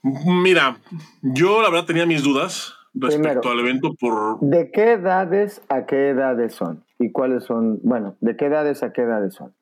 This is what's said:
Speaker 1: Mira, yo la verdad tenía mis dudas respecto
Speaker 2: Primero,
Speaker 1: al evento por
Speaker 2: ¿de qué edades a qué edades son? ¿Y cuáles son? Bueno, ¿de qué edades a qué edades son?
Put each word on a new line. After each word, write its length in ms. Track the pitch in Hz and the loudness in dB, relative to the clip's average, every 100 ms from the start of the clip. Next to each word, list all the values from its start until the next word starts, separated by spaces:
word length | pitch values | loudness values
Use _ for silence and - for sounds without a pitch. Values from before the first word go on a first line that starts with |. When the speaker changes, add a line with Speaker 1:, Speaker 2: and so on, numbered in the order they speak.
Speaker 1:
Mira, 760 | 139 135 156 180 185 175 139 117 _ 170 156 _ | -2 -2 0 2 4 4 4 0 _ -16 -16 _
yo 400 | 131 131 180 214 | -4 2 2 4
la 80 | 214 | 2
verdad 140 | 170 170 | 0 0
tenía 200 | 165 170 | 0 0
mis 160 | 160 | 2
dudas 520 | 139 135 180 160 - - _ | 2 0 -2 -6 -12 -16 _
respecto 460 | - 131 151 156 127 | -4 -2 0 0 0
Speaker 2:
Primero, 80 | 120 | 0
Speaker 1:
al 100 | 120 | -2
evento 340 | 123 131 131 | 0 0 -2
por 460 | - 120 110 107 110 | -2 -2 0 -2 -2
Speaker 2:
¿de 300 | 143 170 - | 2 2 2
qué 200 | - 220 | 2 2
edades 680 | 226 185 185 185 196 202 - - | 2 2 0 0 0 -2 -6 -4
a 160 | 131 - | -4 -2
qué 220 | 135 139 | 0 2
edades 460 | 131 135 120 117 | 2 0 0 -2
son? 300 | - 87 78 _ _ | -4 -8 -8 _ _
¿Y 140 | 117 | -4
cuáles 320 | - 131 123 | 0 -2 -2
son? 360 | - 117 113 107 | -2 -2 0 0
Bueno, 340 | 113 120 101 - | 0 0 -4 -4
¿de 160 | 113 113 | -4 -2
qué 100 | 143 | 0
edades 360 | 151 151 139 | 0 0 -2
a 100 | 120 | -4
qué 100 | - | -2
edades 320 | 120 110 98 | -2 0 -4
son? 200 | - 67 _ | -6 -20 _